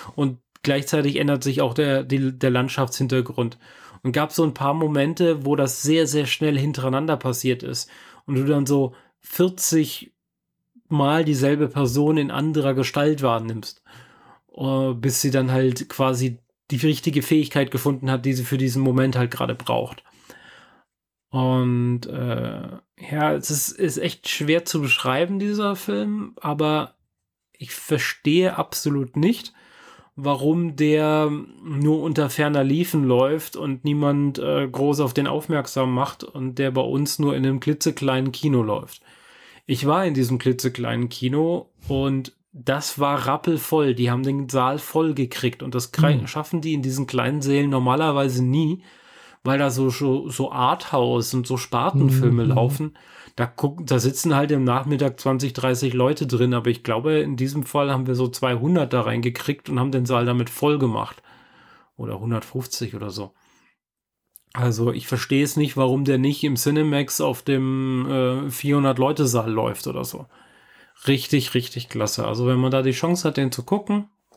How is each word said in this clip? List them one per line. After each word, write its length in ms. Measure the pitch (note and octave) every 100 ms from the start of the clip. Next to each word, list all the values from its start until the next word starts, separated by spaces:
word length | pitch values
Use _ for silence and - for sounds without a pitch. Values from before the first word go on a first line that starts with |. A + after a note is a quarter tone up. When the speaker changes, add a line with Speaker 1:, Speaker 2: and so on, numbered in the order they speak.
| - -
Speaker 1:
Und 220 | C#3 B2+ _ _
gleichzeitig 540 | C#3+ C#3 C#3+ D3+ C#3+ C#3
ändert 280 | C#3+ C#3
sich 160 | C3+ C3
auch 120 | C3+
der, 280 | B2 D3 C3+
die, 340 | C3 C3+ C3+ B2+
der 140 | C3+
Landschaftshintergrund. 1040 | B2 C3 - B2+ - C3 C3 B2 B2 A#2 - - - - -
Und 100 | C3
gab 200 | C#3 D3+
so 120 | -
ein 100 | D#3+
paar 200 | B2 C#3
Momente, 680 | D#3 D#3 D3 C#3 E3+ F3 D3+
wo 120 | C#3 D3
das 260 | C3+ -
sehr, 240 | C#3+ D#3+ D#3
sehr 200 | D3+ C3+
schnell 300 | - D3+ C#3+
hintereinander 580 | C#3+ C3+ C3 C3 D#3+ D3
passiert 460 | C3 B2 C3 B2
ist. 260 | B2 B2 - - - - -
Und 100 | C3
du 80 |
dann 200 | C#3 D3 C3+
so 280 | C#3+ C3 - _ _
vierzig 920 | - - F3+ F3+ - D#3+ D3+ - - _ _ _ _ _ _ _ -
Mal 360 | D3 C#3 D#3
dieselbe 420 | D3+ C#3 C3+ D3 D3
Person 480 | C#3+ C3 C3 D3 D#3
in 140 | C#3
anderer 440 | C3 D3+ D3+ C#3
Gestalt 480 | C3 B2 D3 D3 D3
wahrnimmst. 600 | C3+ A#2 A2+ A2+ - - _ - - _ - - _ -
Äh, 360 | C3+ C3+ C3+
bis 260 | A#2+ C3 A#2+
sie 100 | C#3
dann 180 | C3 C3
halt 360 | C3 C3 A#2+ -
quasi 500 | - C3 B2+ B2+ A#2+ _ _ -
die 60 | C3+
richtige 460 | D#3 D3+ E3+ C#3+
Fähigkeit 480 | C3+ D#3 D3+ C#3+ C3
gefunden 360 | B2+ D3 C3+ C3
hat, 140 | C3
die 80 | C3
sie 120 | B2+
für 140 | A#2+ C3+
diesen 240 | C3 B2
Moment 340 | C3+ B2+ C3 B2
halt 140 | A#2+
gerade 220 | - A#2+ A#2+
braucht. 460 | - A#2 A#2 - - _ - - - - - _ _ _ _ _ _
Und, 760 | C3+ B2+ B2+ B2 B2 A#2+ B2 A#2+
äh, 560 | C3+ B2 A#2+ A#2+ G#2+ - - - - -
ja, 240 | D3+ D3+
es 160 | D3+ -
ist, 220 | D3 -
ist 260 | - F3 -
echt 300 | E3+ - -
schwer 360 | - D3+ E3
zu 160 | E3+ E3
beschreiben, 580 | C#3 - C3 C3 F3 G3
dieser 380 | G#3 G#3 G3+ F#3
Film, 580 | - G3+ G#3 G#3 G#3 -
aber 540 | D#3 D3 D3+ D3+ - _ _ _ _ _ _
ich 220 | - B2
verstehe 840 | - - C#3+ - - D3 E3 F#3 -
absolut 600 | D#3 - D3+ C#3+ B2+ C#3+
nicht, 360 | E3+ A#3 - _ - - - - - -
warum 580 | C#3+ C#3 C#3+ E3 E3+
der 560 | C#3+ D3+ D3+ D3+ D#3 D3+ D3 - -
nur 400 | E3 C#3+ D3 D#3
unter 280 | D#3 D3 C#3+
ferner 340 | - D3+ C#3+
Liefen 400 | C3+ D3+ F3 D#3+
läuft 520 | C3 B2 C3+ D#3 - -
und 280 | D3 C3
niemand, 540 | D3+ D3 C#3+ C#3+ C#3+ C3
äh, 280 | D3 C#3+ C3+
groß 320 | C3+ C#3+ D3
auf 120 | C#3
den 140 | C3+ C#3
aufmerksam 680 | C#3+ D3+ D3+ C3 C#3 B2+
macht 320 | B2+ C#3 -
und 340 | - C#3+ C3 B2+
der 120 | C3+
bei 100 | B2+
uns 380 | B2 C#3 C#3+ -
nur 180 | C#3+ C#3
in 80 |
einem 160 | C3 C3+
klitzekleinen 720 | D3 D3 E3 - C3+ C3 C3+
Kino 300 | B2+ D3+ B2+
läuft. 400 | G#2+ G#2 - - _ - - - - - -
Ich 200 | B2 C#3+
war 200 | E3+ F#3
in 80 |
diesem 240 | C3+ B2 B2+
klitzekleinen 720 | C3 B2 B2+ A#2+ A#2 A#2 A#2+
Kino 600 | - B2+ C#3+ E3 F3 - _ -
und 440 | C#3 C3+ C3+ B2+ _ _
das 460 | D3 A#2+ C#3 - -
war 280 | C#3+ C#3+ C3
rappelvoll. 680 | D3 - D#3+ - D#3+ C#3+
Die 160 | B2 B2
haben 120 | B2
den 260 | C3+ C#3 C3
Saal 300 | C3 B2+ C#3+
voll 340 | - D#3 D#3+
gekriegt 500 | C#3 B2 - B2 -
und 120 | C3+
das 180 | B2 A#2+
krei-, 280 | - D#3 C#3
Speaker 2:
Hm. 60 | -
Speaker 1:
schaffen 360 | D3+ D3 E3+
die 100 | D#3+
in 80 | D3
diesen 240 | C3 C3 C3
kleinen 360 | B2+ A#2+ D3
Sälen 260 | C#3 C#3 C#3+
normalerweise 720 | C3+ B2+ C3+ D#3+ C#3+ C#3 B2
nie, 400 | B2+ C#3+ D#3 F3+ - - - - - -
weil 140 | C3 C#3
da 120 | C#3
so, 200 | B2 C3
so, 380 | B2 C#3 C3+ C#3
so 200 | B2 C3+
Arthouse 840 | C3+ B2 F3 - C#3 B2 B2 A2+
und 120 | C3 A#2+
so 100 | B2+
Spartenfilme 880 | - A#2+ D#3 C#3 C3+ C3 A#2+ A#2+
Speaker 2:
Mhm. 40 | A2+
Speaker 1:
laufen. 480 | A2 B2 - D3+ - - - - -
Da 100 | A#2+
gucken, 400 | - C#3+ E3 D3
da 140 | C3
sitzen 340 | B2 C3+ E3+
halt 160 | C#3 D3
im 140 | C#3+
Nachmittag 560 | B2+ B2 C3+ C#3+ C#3 B2+
zwanzig, 320 | C#3 C3 C3+
dreißig 420 | A#2+ C3 B2 C3+
Leute 320 | B2 B2+ D3 C#3
drin, 280 | A#2+ B2
aber 160 | A#2+ A#2
ich 120 | A#2+
glaube, 380 | - A2 D3 D#3
in 160 | D3 B2+
diesem 280 | C3 D3
Fall 280 | C#3+ D3 C#3+
haben 160 | C3 C3
wir 80 | B2
so 100 | B2+
zweihundert 640 | - C3 A#2+ C#3 F3 C3
da 100 | B2+
reingekriegt 680 | A2 A#2 A#2+ A#2+ - C#3+ -
und 100 | C3
haben 140 | C3+
den 140 | C3+ B2
Saal 200 | B2 A#2+
damit 240 | B2 A#2+
voll 280 | - D3 D3
gemacht. 440 | C3 A2 G#2+ - - - _ _ - - _ -
Oder 220 | A2+ G2+
hundertfünfzig 800 | A2+ A2+ - C3 B2 - A2 G#2
oder 140 | G2+
so. 220 | F#2+ G2 _ _ _ _ _ _ _ _ _ _ - _
Also 380 | - B2 A2 A#2+
ich 140 | A#2+ -
verstehe 380 | B2 - C#3
es 120 | C#3+ D3+
nicht, 200 | D3 C3+
warum 280 | C3 C3+
der 140 | C#3 C3+
nicht 240 | C3+ C#3+
im 140 | D3+ B2
Cinemax 640 | D3 D3+ D#3 C#3+ C#3+ -
auf 220 | D3 A#2+
dem, 640 | - C3+ C3 C3 C3 B2+ C3
äh, 400 | C3+ B2+ C3 C#3
vierhundert 480 | B2 C#3+ C#3+ C#3 B2+
Leute 280 | C3 D3+ C3+
Saal 240 | A#2 A2+
läuft 340 | A2 A#2 - -
oder 180 | C3
so. 220 | B2 - - - - _ _ - - - -
Richtig, 480 | C#3 - C#3+ -
richtig 340 | B2+ B2 B2 A#2+
klasse. 380 | A2+ G#2+ - A2
Also 220 | A2 B2
wenn 100 | B2+
man 140 | C3
da 100 | C3+
die 80 | C3
Chance 380 | B2 E3 F3 D#3+
hat, 80 | D3
den 160 | C3
zu 100 | B2
gucken, 460 | - G3+ G3+ G#3 G#3 _ _